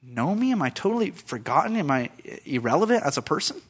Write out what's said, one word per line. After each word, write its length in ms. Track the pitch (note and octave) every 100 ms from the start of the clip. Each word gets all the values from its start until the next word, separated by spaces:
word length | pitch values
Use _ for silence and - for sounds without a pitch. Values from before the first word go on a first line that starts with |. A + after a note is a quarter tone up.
know 340 | B2+ B2 A#2+ G#3
me? 160 | B3+
Am 100 | A#3+
I 80 | C3+
totally 400 | - G3 A#3 G#3+
forgotten? 640 | - - B2 A2 B2+ F#3+ A3+
Am 140 | D3+
I 220 | C3 A#2+ - - - -
irrelevant 580 | C3 A#2 C#3 G#3+ A#3+
as 140 | C#3+ C3
a 40 |
person? 380 | - D#3 - - -